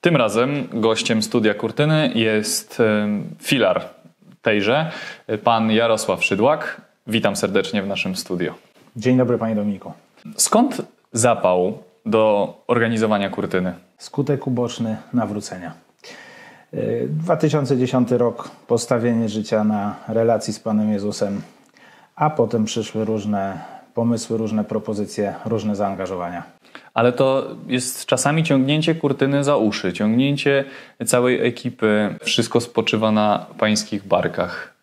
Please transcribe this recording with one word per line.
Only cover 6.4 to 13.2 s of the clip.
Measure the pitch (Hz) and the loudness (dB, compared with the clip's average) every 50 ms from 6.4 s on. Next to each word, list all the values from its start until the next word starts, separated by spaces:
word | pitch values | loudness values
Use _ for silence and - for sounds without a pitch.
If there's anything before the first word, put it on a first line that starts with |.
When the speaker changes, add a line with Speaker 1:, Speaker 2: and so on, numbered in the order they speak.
| 110 135 156 151 - - - - - _ _ _ _ | 4 4 2 2 -2 -8 -10 -12 -16 _ _ _ _
Speaker 1:
Witam | 127 110 117 113 107 98 | -2 -2 2 2 2 0
serdecznie | 101 - 98 95 107 95 - - 104 95 | 0 -2 0 0 0 0 0 -2 -4 -4
w | |
naszym | 101 98 - - 98 92 | -2 -4 -4 -4 -6 -6
studio. | 92 - - 92 87 87 76 - - _ _ _ _ - - _ | -8 -6 -6 -4 -4 -4 -6 -6 -10 _ _ _ _ -20 -18 _
Speaker 2:
Dzień | 120 107 127 127 | -4 0 2 4
dobry, | 127 123 113 120 | 4 4 2 2
panie | 113 113 113 110 | 0 0 -2 -2
Dominiku. | 104 104 104 101 92 - 98 - - _ _ _ _ - - - | -2 -2 -2 -4 -6 -8 -16 -16 -18 _ _ _ _ -18 -16 -4
Speaker 1:
Skąd | - - - - 214 247 285 - - - - _ _ _ _ - | -4 -2 2 4 4 4 2 0 -6 -8 -10 _ _ _ _ -4
zapał | 117 107 123 113 - - 92 90 90 90 95 104 - - _ _ _ _ | 2 4 4 2 4 2 2 4 4 2 0 -2 -6 -14 _ _ _ _
do | 113 107 110 110 110 104 101 98 85 - - _ | 0 2 4 4 4 4 2 0 -2 -6 -12 _
organizowania | - 123 117 117 113 117 110 113 107 107 101 | 0 2 2 2 2 2 0 2 2 2 0